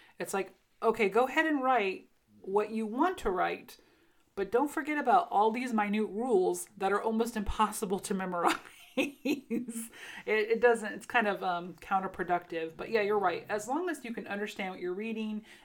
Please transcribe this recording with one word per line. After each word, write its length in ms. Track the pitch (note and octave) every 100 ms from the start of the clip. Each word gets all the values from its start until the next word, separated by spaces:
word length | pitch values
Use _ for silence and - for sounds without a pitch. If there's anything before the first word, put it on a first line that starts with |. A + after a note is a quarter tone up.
| - -
It's 140 | E3+ G3
like, 180 | F#3+ - _ _
okay, 260 | A3+ A3+ G3+
go 160 | A3 C4
ahead 200 | D#4 D#4+
and 160 | D4
write 440 | B3+ B3+ G3 F#3+ - _ _ _
what 280 | - G3 G#3
you 160 | A3 A3
want 320 | A#3+ F4 F4+
to 120 | -
write, 460 | F3+ - - - - _ _ _ _ _ -
but 160 | G3
don't 200 | A#3+ C#4+
forget 260 | D#4 D4 D4+
about 300 | B3 G#3+ A#3
all 200 | G3 A3
these 220 | A#3 B3+
minute 320 | A3 G#3 G#3+ G#3+
rules 600 | G3 B3+ G3+ F3+ F3+ - -
that 140 | F#3+
are 80 | G3+
almost 340 | A3+ A3 A#3 A3
impossible 640 | G3+ - G#3+ - G3+ F#3+
to 140 | -
memorize. 420 | F#3+ F#3 F3+ E3+ - - - - -
<laughs> 0 |
It, 880 | D4+ - C4 - - A#3 A#3+ A#3 A3+ - - - -
it 360 | G#3+ G#3 A3
doesn't, 300 | A#3+ A#3 G#3
it's 120 | - -
kind 220 | A#3+ G#3
of, 140 | F3+
um, 320 | F#3+ F3 F3+ -
counterproductive. 880 | - F#3+ F#3+ F#3+ F3 F3 - E3 E3 D#3+
But 140 | -
yeah, 120 | A3
you're 180 | G3+ G#3
right. 260 | F#3+ E3+ -
As 180 | G#3 G#3+
long 220 | C#4+ F4+
as 140 | D4
you 100 | A#3
can 140 | A3+ -
understand 440 | G3+ G#3 - F#3+
what 80 | F#3
you're 120 | F3
reading 480 | F#3 A3 A3 G#3+ G#3+ - -